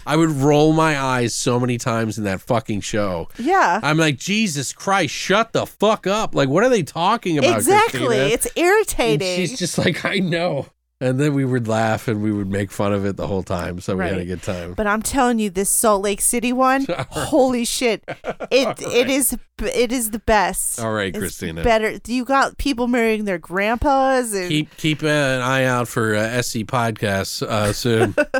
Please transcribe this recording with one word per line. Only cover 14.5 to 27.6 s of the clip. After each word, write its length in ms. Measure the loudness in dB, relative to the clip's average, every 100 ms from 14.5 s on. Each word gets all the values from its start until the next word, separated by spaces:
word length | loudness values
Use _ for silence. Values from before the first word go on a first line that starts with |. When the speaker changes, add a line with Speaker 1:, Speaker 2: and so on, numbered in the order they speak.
| -8 -8
Speaker 2:
But 120 | -4 -2
I'm 160 | -2
telling 380 | -2 0 2 2
you, 100 | -2
this 180 | -2 -2
Salt 320 | 2 2 2
Lake 200 | 0 0
City 320 | 0 0 -2
one, 340 | 2 2 2 -2 -4
Speaker 1:
<laughs> 120 | -6
Speaker 2:
holy 540 | -6 0 2 2 2
shit. 400 | -2 -2 0 -2 -6 -10 -10 -10 0
It, 140 | 2 2
Speaker 1:
<laughs> 0 |
All 20 | -4
Speaker 2:
it 0 |
Speaker 1:
right. 320 | -2 0 2
Speaker 2:
is, 260 | 0 0 -4 -10 -8
it 320 | -4 0 0
is 220 | 0 -4
the 80 | -4
best. 580 | 2 2 2 -2 -6 -4
Speaker 1:
All 140 | -2
right, 160 | -2 -2
Speaker 2:
It's 100 | -4
Speaker 1:
Christina. 460 | -6 -6 -8 -2
Speaker 2:
better. 340 | 0 2 0 -6 -6
You 180 | -6
got 320 | 0 0 0 -2
people 300 | -4 -2 0
marrying 380 | 0 0 0
their 140 | -2 -6
grandpas. 920 | -4 -4 -2 0 2 2 2 2 0
And 160 | -4 -2
Speaker 1:
Keep, 280 | -2 -2 -4
keep 260 | -2 0
an 400 | 0 2 2 0
eye 220 | 0 2
out 240 | 2 0 0
for, 260 | -2 0
uh, 60 | 0
S 300 | 0 -2 -2
C 140 | -4
Podcasts, 800 | -2 -2 -2 -2 -2 -2 -4 -6
uh, 300 | -4 0